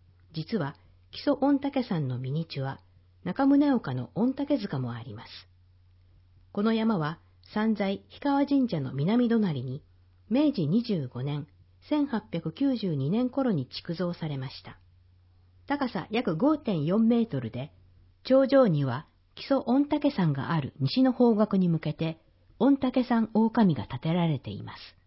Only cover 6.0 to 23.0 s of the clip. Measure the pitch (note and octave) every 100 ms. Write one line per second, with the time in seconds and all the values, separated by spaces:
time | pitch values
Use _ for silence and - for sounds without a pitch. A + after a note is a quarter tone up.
6 | _ _ _ - - - A3 A3+ A3 G3
7 | D3+ E3 _ _ - G#3+ A3 G#3 G3 G3
8 | - - C#4+ C#4 C#4+ C#4 B3 D#3+ C3 C3+
9 | D#3+ A#3+ A#3+ A#3 G3+ C3+ B2+ C3+ - _
10 | _ _ _ A#3+ D4+ C4+ C#3+ G#3+ A#3 F3+
11 | C3 A#2+ C#3+ D3 D3 _ - _ - D4+
12 | C#4+ A3 - E3 E3 - C#4 A#3 F#3+ C#3+
13 | C#3 A3 B3+ C#4 B3+ E3 B2+ - - E3
14 | F3 F3 D#3 C#3 C3 - - - _ _
15 | _ _ _ _ _ _ - F3+ B3+ E3
16 | - A3 A#3+ D#3 C4+ D4+ - F3 D3 G#3
17 | A3+ A#3+ A3+ C3+ A#2 - C#3 - _ -
18 | _ _ - C4 C4+ C#4 A#3+ D3+ C3+ B2
19 | - _ _ - - C4+ - C4 C#4+ D4+
20 | D4 A#3+ E3 C3+ - D#3+ B2+ - C#3 B3+
21 | C4 B3 A#3+ G#3+ G#3+ F#3+ F3+ D#3+ D#3 -
22 | D#3+ D#3+ _ _ _ _ B3+ C4+ B3+ B3+